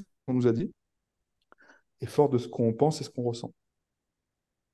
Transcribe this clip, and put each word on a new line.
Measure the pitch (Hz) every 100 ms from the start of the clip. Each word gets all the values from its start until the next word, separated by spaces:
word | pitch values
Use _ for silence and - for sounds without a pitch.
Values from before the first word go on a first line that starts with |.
| - _ -
qu'on | 127
nous | 120
a |
dit, | 117 190 - _ _ _ _ _ _ _ _ - _ _ _
et | 117
fort | - 143
de | 123
ce | 123
qu'on | - 117
pense | 113 147 156
et |
ce | -
qu'on | -
ressent. | 120 120 - - _ _ _ _ _ _ _ _ _ _ _